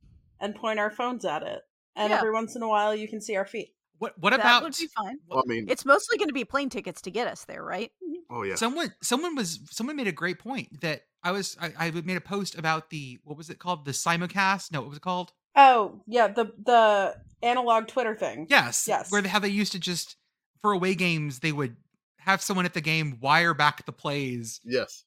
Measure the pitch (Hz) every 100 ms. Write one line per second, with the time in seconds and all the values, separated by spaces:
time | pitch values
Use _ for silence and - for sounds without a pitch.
0 | _ - _ - 208 202 226 214 208 214
1 | 247 247 185 147 - - - _ _ -
2 | 214 214 220 220 226 240 226 208 208 214
3 | 214 220 208 196 196 226 - _ _ _
4 | 233 - 175 247 214 240 320 262 320 -
5 | 202 277 - 262 254 - - 277 269 294
6 | - 453 370 262 226 277 277 240 190 170
7 | - 180 240 - - 147 165 180 220 _
8 | 370 339 339 120 101 90 226 294 294 -
9 | - 285 349 294 185 165 147 - 226 302
10 | 220 151 175 180 220 262 143 147 165 143
11 | - _ 175 196 185 - 170 151 165 165
12 | 165 185 - 202 190 - 160 160 - 156
13 | 135 123 - 147 160 165 175 170 139 135
14 | - 170 175 196 190 196 - 151 135 147
15 | - 180 175 _ _ - 269 247 196 -
16 | - 233 214 208 220 - 214 240 220 202
17 | 190 - - _ 233 247 240 226 220 -
18 | 226 220 170 113 160 262 123 117 - 190
19 | - 202 196 202 202 202 202 196 170 175
20 | - - _ _ _ _ 214 196 185 190
21 | 180 165 147 127 160 147 135 117 _ _
22 | _ _ - 190 - 190 180 170 156 160
23 | 151 120 131 156 170 151 147 - - -
24 | 165 143 135 123 113 - 113 123 104 -